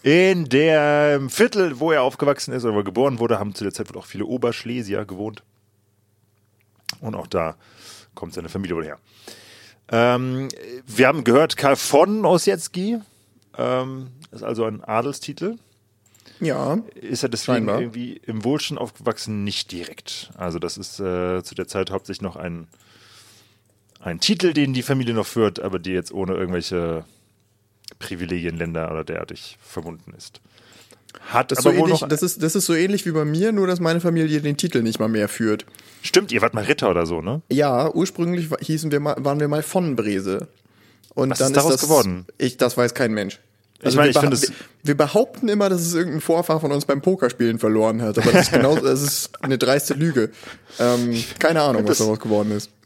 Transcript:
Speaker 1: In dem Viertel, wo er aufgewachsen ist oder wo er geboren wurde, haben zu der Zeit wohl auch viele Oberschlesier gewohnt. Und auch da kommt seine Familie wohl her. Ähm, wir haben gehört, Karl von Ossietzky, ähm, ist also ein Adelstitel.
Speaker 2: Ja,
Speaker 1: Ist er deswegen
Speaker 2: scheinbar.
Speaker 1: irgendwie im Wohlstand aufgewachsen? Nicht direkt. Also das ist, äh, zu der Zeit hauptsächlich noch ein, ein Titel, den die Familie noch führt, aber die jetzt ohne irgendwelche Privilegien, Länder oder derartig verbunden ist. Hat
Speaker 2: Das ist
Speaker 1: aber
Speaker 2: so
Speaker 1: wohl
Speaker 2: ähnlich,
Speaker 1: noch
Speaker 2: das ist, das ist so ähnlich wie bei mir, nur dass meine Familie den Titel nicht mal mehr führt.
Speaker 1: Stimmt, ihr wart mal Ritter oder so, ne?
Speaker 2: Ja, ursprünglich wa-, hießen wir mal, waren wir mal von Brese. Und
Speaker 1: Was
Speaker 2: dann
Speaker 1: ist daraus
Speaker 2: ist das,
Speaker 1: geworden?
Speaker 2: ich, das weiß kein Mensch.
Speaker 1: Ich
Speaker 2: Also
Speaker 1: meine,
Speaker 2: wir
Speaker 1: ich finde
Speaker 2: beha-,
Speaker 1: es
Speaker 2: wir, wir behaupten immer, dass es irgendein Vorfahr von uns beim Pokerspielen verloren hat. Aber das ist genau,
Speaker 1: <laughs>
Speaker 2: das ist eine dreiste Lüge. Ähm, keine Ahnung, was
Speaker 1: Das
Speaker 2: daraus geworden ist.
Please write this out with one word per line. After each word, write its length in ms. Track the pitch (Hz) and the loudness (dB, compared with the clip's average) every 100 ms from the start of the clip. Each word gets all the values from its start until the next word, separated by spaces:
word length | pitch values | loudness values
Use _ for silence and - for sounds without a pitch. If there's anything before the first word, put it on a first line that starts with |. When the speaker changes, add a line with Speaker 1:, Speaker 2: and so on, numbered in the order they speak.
Speaker 1:
In 440 | 135 165 185 180 143 | 6 6 6 2 2
dem 800 | 131 160 156 147 147 147 143 135 | 4 6 4 4 4 4 2 -2
Viertel, 500 | - 240 208 180 127 | 0 0 2 -4 -2
wo 120 | 160 | 0
er 100 | 151 | 2
aufgewachsen 500 | 127 - 143 139 - | 2 2 0 0 -4
ist 100 | 123 | -2
oder 80 | 117 | 0
wo 60 | 104 | 0
er 40 | |
geboren 360 | 98 95 139 120 | 0 0 0 2
wurde, 180 | 117 107 | 0 0
haben 140 | 104 | -2
zu 100 | 95 | -6
der 100 | 101 | -6
Zeit 200 | - 104 | -6 -10
wohl 60 | 95 | -12
auch 40 | - | -14
viele 180 | 98 | -10
Oberschlesier 800 | 104 123 120 - 117 123 101 98 | -6 -2 -2 -4 -8 -8 -4 -6
gewohnt. 380 | 104 92 107 104 _ _ _ _ _ _ _ _ _ _ _ _ _ _ - - | -6 -10 -10 -10 _ _ _ _ _ _ _ _ _ _ _ _ _ _ -16 -12
Und 160 | 113 | -10
auch 120 | 101 - | -10 -4
da 280 | 92 80 - _ - - - - | -4 -4 -8 _ -20 -20 -20 -20
kommt 180 | - 85 | -16 -12
seine 160 | 87 82 | -12 -8
Familie 260 | 95 95 | -8 -4
wohl 100 | 82 | -6
her. 120 | 78 71 _ _ - - - - - _ - | -6 -12 _ _ -20 -20 -20 -20 -20 _ -2
Ähm, 600 | 117 120 123 127 127 135 - 95 127 127 | 2 4 2 -2 -6 -8 -12 -16 -18 -6
wir 200 | 107 131 | 4 4
haben 160 | 151 | 4
gehört, 340 | 120 123 156 - | 4 6 4 2
Karl 180 | 139 | 2
von 500 | 139 - 143 190 220 | 2 4 6 6 4
Ossietzky, 720 | 196 175 - 190 - 180 196 233 208 _ _ _ _ - | 4 4 2 -2 -4 -6 -4 -4 -8 _ _ _ _ -6
ähm, 500 | 123 127 131 131 131 127 - | -2 -2 -4 -10 -14 -18 -20
ist 120 | 113 | -12
also 220 | 110 113 | -8 -2
ein 180 | 110 107 | -4 -4
Adelstitel. 760 | - 110 127 135 - 139 185 233 _ _ _ _ _ _ - - | -2 -2 -2 -8 -12 -8 -8 -8 _ _ _ _ _ _ -20 -6
Speaker 2:
Ja, 380 | 160 135 131 185 220 | -4 -2 -2 -2 -4
Speaker 1:
Ist 280 | - - 127 | -16 -8 -4
er 60 | 131 | -2
deswegen 260 | 113 - | -4 0
Speaker 2:
scheinbar. 240 | 123 107 110 | 0 0 -2
Speaker 1:
irgendwie 400 | 120 113 123 - | -4 -8 -12 -12
im 180 | - 110 | -10 -4
Wohlstand 360 | 110 147 - 143 | -2 -2 -4 -6
aufgewachsen? 640 | 117 - - 107 - 107 | -8 -6 -6 -6 -6 -6
Nicht 280 | 101 - - | -6 -6 -8
direkt. 580 | 90 87 - - - - - | -12 -12 -14 -14 -14 -14 -8
Also 220 | 90 82 | -6 -4
das 180 | 85 98 | -6 -8
ist, 220 | 95 - | -12 -8
äh, 420 | 95 90 90 92 | -4 -2 -2 -4
zu 120 | - | -6
der 120 | - 90 | -10 -6
Zeit 220 | 101 92 | -6 -4
hauptsächlich 320 | 95 - 95 | -6 -8 -10
noch 140 | 98 | -10
ein, 320 | 85 87 85 82 _ _ _ - - - _ _ _ _ _ _ _ | -8 -10 -10 -16 _ _ _ -20 -20 -20 _ _ _ _ _ _ _
ein 180 | 92 82 | -10 -4
Titel, 340 | - 190 180 | -2 2 2
den 200 | 147 139 | 2 0
die 100 | 127 | -2
Familie 300 | 120 135 120 | -2 -2 0
noch 100 | 113 | -2
führt, 340 | 101 117 107 85 | -2 0 0 0
aber 200 | 95 92 | -6 -6
die 120 | 87 | -4
jetzt 200 | 90 87 | -4 -4
ohne 220 | 95 95 | -6 -4
irgendwelche 680 | 92 90 90 82 90 85 82 - _ _ _ _ _ _ _ - - | -2 -2 -4 -4 -4 -2 -6 -10 _ _ _ _ _ _ _ -20 -18
Privilegien, 580 | - 90 87 90 85 82 | -12 -8 -4 -4 -4 -4
Länder 340 | 85 82 80 | -6 -4 -6
oder 120 | 80 | -6
derartig 540 | 78 82 80 - - - | -8 -10 -10 -14 -18 -20
verbunden 520 | - - 82 82 - | -14 -12 -12 -16 -20
ist. 260 | - - _ _ _ - - _ - - - - | -20 -20 _ _ _ -20 -20 _ -20 -20 -20 -2
Hat 220 | 120 135 | 0 0
Speaker 2:
Das 80 | 135 | 2
ist 60 | |
Speaker 1:
aber 80 | - | 4
Speaker 2:
so 40 | - | 4
Speaker 1:
wohl 60 | 170 | 4
Speaker 2:
ähnlich, 120 | 165 | 2
Speaker 1:
noch 80 | 143 | 2
Speaker 2:
das 120 | 151 | -2
ist, 220 | 185 - | -2 -2
das 120 | 156 | 0
ist 100 | 202 180 | 0 0
so 80 | |
ähnlich 300 | 165 190 202 180 | 2 2 0 -2
wie 40 | |
bei 140 | 156 | -2
mir, 260 | 151 156 214 | 0 0 2
nur 140 | 208 | 2
dass 140 | 185 180 | 2 2
meine 220 | 165 170 | 2 2
Familie 400 | 175 165 160 151 | 2 2 2 2
den 160 | 147 143 | 0 -2
Titel 260 | - 127 | 0 0
nicht 160 | 113 110 | 0 0
mal 80 | 110 | 0
mehr 200 | 110 104 | 0 -2
führt. 360 | - 113 107 - - - - | 0 0 0 -6 -20 -20 -14
Speaker 1:
Stimmt, 280 | - - 190 | 2 2 2
ihr 100 | 117 | 0
wart 100 | 113 | 0
mal 120 | 110 | 0
Ritter 260 | 101 147 113 | 0 2 4
oder 160 | 87 82 | 2 2
so, 140 | 85 | -2
ne? 200 | 82 147 - | -4 -6 -2
Speaker 2:
Ja, 400 | 135 147 123 151 | 0 2 2 0
ursprünglich 600 | - 185 - 170 175 160 | 0 -2 -2 -2 -2 -4
wa-, 60 | 175 | -6
hießen 300 | - 156 156 | -4 -4 0
wir 80 | 147 | 0
mal, 160 | 147 - | 0 -2
waren 200 | 139 147 | -2 0
wir 80 | 147 | 0
mal 160 | 151 | -2
von 320 | 151 185 175 | -2 -2 0
Brese. 520 | 120 104 98 98 98 - _ _ _ _ _ _ | -2 -2 -2 -2 -4 -6 _ _ _ _ _ _
Und 160 | - 135 | -2 -2
Speaker 1:
Was 80 | - | 0
Speaker 2:
dann 80 | 135 | 2
Speaker 1:
ist 100 | 139 | 2
daraus 140 | 156 | 4
Speaker 2:
ist 80 | 131 | 2
das, 80 | 147 | 4
Speaker 1:
geworden? 380 | 147 101 90 92 - | 4 4 -2 -10 -4
Speaker 2:
ich, 200 | 127 - | -4 2
das 200 | 123 127 | 0 2
weiß 160 | 120 | 0
kein 200 | - 120 | 2 -2
Mensch. 260 | 107 98 - _ _ _ _ | 0 -4 -8 _ _ _ _
Speaker 1:
Ich 60 | |
Speaker 2:
Also 120 | 127 135 | 0 4
Speaker 1:
meine, 100 | 147 | 6
Speaker 2:
wir 40 | |
Speaker 1:
ich 80 | 131 | 6
finde 160 | 143 123 | 4 2
Speaker 2:
beha-, 60 | |
Speaker 1:
es 60 | 143 | 0
Speaker 2:
wir, 60 | - - _ | -4 -20 _
wir 140 | - 147 | -4 2
behaupten 520 | 147 208 262 - 233 | 4 4 0 -2 0
immer, 200 | 208 202 | 2 2
dass 120 | 180 | 2
es 120 | 170 | 0
irgendein 260 | 170 175 151 | -2 -2 -2
Vorfahr 380 | - 165 175 156 | 2 2 2 0
von 120 | 156 | 2
uns 140 | 143 | 0
beim 160 | 143 139 | 0 0
Pokerspielen 560 | 190 190 123 - 117 110 | 2 2 0 2 0 2
verloren 440 | 110 110 110 113 | 2 4 2 2
hat. 160 | 113 107 | 0 2
Aber 120 | 113 | 6
das 160 | 175 - | 6 6
ist 40 | |
genau, 220 | 143 131 | 4 4
Speaker 1:
<laughs> 40 | 156 | 4
Speaker 2:
das 220 | 135 135 | 2 0
ist 420 | 143 - - - | 0 -4 -6 -6
eine 140 | 139 127 | -2 2
dreiste 380 | 127 143 - | 4 2 0
Lüge. 340 | 139 165 131 107 - - - _ - | 0 2 2 0 -4 -20 -20 _ 0
Ähm, 460 | 120 120 120 113 113 - | 2 2 0 -2 -6 0
keine 220 | 156 165 | 2 4
Ahnung, 200 | 147 113 | 2 2
was 60 | 104 | 2
Speaker 1:
Das 100 | - | 2
Speaker 2:
daraus 200 | 110 107 | 2 0
geworden 320 | 110 104 107 | 0 0 0
ist. 180 | 104 - _ | -4 -6 _